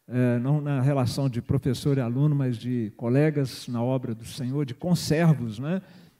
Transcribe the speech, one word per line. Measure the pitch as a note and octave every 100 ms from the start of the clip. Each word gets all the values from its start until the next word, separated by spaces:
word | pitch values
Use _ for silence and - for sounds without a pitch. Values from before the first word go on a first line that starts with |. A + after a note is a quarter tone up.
| -
eh, | B2 B2 A#2+
não | B2 D3+
na | C#3+ C#3
relação | B2+ C#3 A#2+ - C#3
de | A#2+
professor | - C#3 C#3 A#2+ D3+ C3+
e |
aluno, | A#2 B2 D3 C#3+
mas | B2+ A2+
de | A#2 B2 G#2+ -
colegas | A#2 C3 D3+ D3 C3+ - -
na | A#2+
obra | A#2+ C3 B2
do | A2+ A#2+
Senhor, | - B2+ C#3 C#3+
de |
conservos, | - F3 F3 - D3+ E3+ C3+ A#2 G#2
né? | C#3 F#3+ - - - _